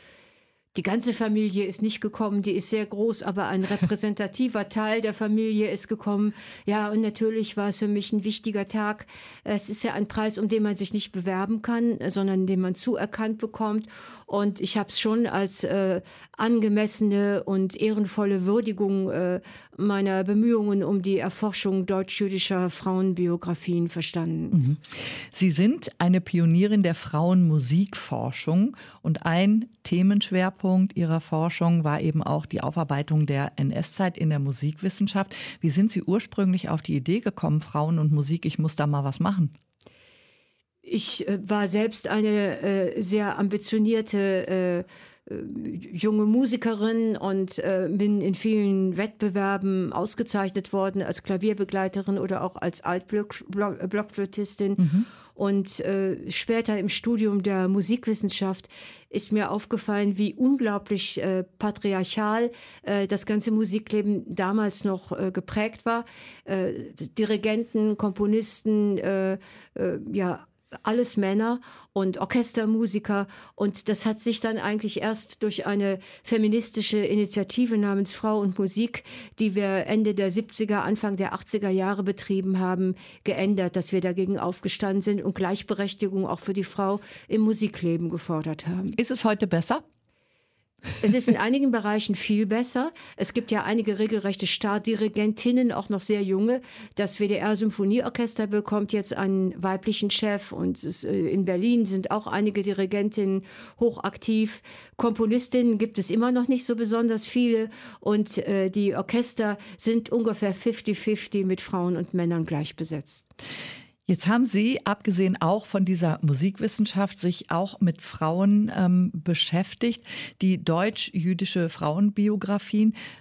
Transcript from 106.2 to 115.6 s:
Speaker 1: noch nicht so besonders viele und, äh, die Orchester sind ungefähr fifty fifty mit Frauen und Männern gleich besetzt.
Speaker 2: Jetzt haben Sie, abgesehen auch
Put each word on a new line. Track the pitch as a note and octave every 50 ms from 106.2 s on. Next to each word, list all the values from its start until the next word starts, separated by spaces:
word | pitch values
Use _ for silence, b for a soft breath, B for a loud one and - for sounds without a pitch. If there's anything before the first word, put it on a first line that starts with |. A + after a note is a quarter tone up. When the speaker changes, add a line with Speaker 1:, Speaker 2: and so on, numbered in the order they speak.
| A#3 B3+
Speaker 1:
noch | B3 B3 B3 C4
nicht | C4 B3 -
so | - A#3
besonders | A3 A#3 G#3 A3+ A#3 A#3 A3+ A3+ G#3+ A3
viele | - - B3 B3 A#3+ A3+ A3 A3 A3 B B B B B B
und, | - - G#3 G#3+ G#3 - - F#3+
äh, | - - G3+ G3 F#3+ F#3+
die | F#3+ G#3 G3+ G3 -
Orchester | - F#3+ - A3+ A#3+ A#3+ A#3+ - - A3 G#3 G3+ G#3 B B B
sind | - - A3 A3+ A#3 A3 -
ungefähr | - A#3+ A3+ A3+ G#3 G#3+ G#3+ G3 F#3+
fifty | - - A#3+ A3+ - - G#3+ G3+
fifty | - - A3 G#3+ G#3+ - - - G3+ F#3+
mit | F#3 F#3 F#3
Frauen | - - - F3+ F3 F3+ F3+ E3
und | F3 - -
Männern | F3+ E3+ E3+ E3+ E3 D#3+
gleich | - D#3+ C#3+ D3+ - -
besetzt. | - E3 D#3+ D#3+ C#3+ - - - - - _ _ B B B B B B B B B B B B B _
Speaker 2:
Jetzt | - F3+ - -
haben | F3+ A3 A#3+ C4
Sie, | A#3 G3 G3 G#3+ A#3+ C4+ - -
abgesehen | G3+ G3 - - G#3+ F3+ F3+ F#3+ F#3 F#3 -
auch | E3+ E3 G3 A3